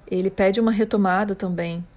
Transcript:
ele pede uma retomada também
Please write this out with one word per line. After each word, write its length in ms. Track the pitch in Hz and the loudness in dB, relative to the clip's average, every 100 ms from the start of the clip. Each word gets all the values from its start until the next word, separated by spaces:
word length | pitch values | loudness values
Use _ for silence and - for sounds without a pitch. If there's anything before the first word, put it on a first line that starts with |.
| - | -6
ele 220 | 185 185 | -2 -2
pede 300 | 190 190 202 | 2 2 4
uma 100 | 226 | 2
retomada 640 | 214 220 214 190 185 208 | 2 0 2 2 2 -2
também 500 | 190 190 175 170 170 175 | -4 -4 -4 -6 -8 -12